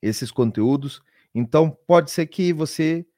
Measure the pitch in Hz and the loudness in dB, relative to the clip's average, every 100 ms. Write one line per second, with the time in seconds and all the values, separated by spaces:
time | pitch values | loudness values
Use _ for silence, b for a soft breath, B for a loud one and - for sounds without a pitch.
0 | 107 113 123 - 120 107 113 139 139 - | -4 -4 -6 -2 -2 2 0 0 -4 -14
1 | _ _ _ 117 120 156 160 143 _ 175 | _ _ _ -6 0 2 2 0 _ 2
2 | 147 - 156 - 180 160 156 - 160 165 | 4 -4 -4 -2 -2 0 -4 -2 -2 -2
3 | 175 | -6